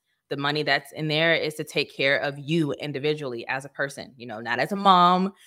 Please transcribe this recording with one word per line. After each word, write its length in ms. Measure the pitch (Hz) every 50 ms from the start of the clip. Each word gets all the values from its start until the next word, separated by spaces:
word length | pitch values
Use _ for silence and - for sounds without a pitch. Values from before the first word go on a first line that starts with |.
| _ _ _ _ _ -
the 80 | 147
money 260 | 139 143 143 147 151 147
that's 280 | 147 139 147 - - -
in 140 | - 156 156
there 260 | 147 156 165 170 165
is 200 | 143 - 156 156
to 80 | - 156
take 300 | - - 160 143 - -
care 220 | - 139 135 139
of 200 | - - 143 139 143
you 320 | 139 135 165 170 156 139 131
individually 720 | - - 151 139 135 139 151 151 147 147 131 123 117 -
as 180 | - 131 135 139
a 40 | 139
person, 440 | - - 143 139 - - 85 - -
you 80 | - 117
know, 120 | 123 110 110
not 200 | 117 117 117 123
as 120 | 139 156
a 40 | 208
mom, 560 | 196 202 196 185 175 175 175 185 180 185 196 - _ -